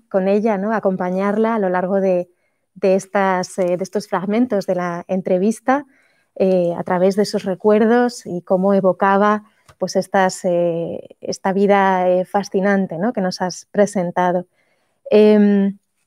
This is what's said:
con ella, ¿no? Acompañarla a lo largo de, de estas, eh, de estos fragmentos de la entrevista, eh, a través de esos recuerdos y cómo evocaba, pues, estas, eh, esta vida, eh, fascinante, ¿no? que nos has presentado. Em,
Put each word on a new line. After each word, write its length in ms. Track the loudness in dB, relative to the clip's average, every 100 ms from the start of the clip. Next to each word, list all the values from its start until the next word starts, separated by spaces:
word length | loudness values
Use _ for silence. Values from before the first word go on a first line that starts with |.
| _
con 180 | -2 0
ella, 320 | 0 0 -2
¿no? 140 | -2
Acompañarla 840 | -2 -2 -2 -4 -2 -2 0 -2
a 60 | 0
lo 80 | -2
largo 320 | -2 0 0
de, 280 | 0 0 -4 _ _ _ _
de 200 | -4 0 0
estas, 600 | 0 -2 0 0 -4 -4
eh, 180 | -2 -2
de 80 |
estos 240 | -4 -6 -4
fragmentos 580 | -6 -2 0 0 -2 -2
de 80 |
la 300 | -4 -4 -6 -6
entrevista, 800 | -6 -2 0 0 -2 -2 -2 -2 _ _ _ _
eh, 380 | -2 0 2 0 -4
a 60 |
través 320 | -4 0 0
de 80 | 2
esos 220 | -2 -2
recuerdos 840 | -6 -2 2 4 4 2 2 -4 -10
y 160 | -10
cómo 320 | -2 0 2
evocaba, 680 | 2 2 2 2 2 2 0 -4 _ _ -10
pues, 160 | -4
estas, 500 | -4 -2 0 0 0
eh, 720 | -2 0 0 -2 -6 -10 -14 -18
esta 320 | -12 -6 -4
vida, 560 | 0 2 4 4 2 2
eh, 160 | 0
fascinante, 760 | 0 -4 -2 -2 0 0 -2 -4
¿no? 140 | -4
que 80 | -2
nos 200 | -6 -4
has 260 | -6 -8 -10
presentado. 800 | -2 0 0 -4 0 0 0 -4 _ _ _ _ _ 0
Em, 680 | 4 6 6 4 4 0 -4 _ _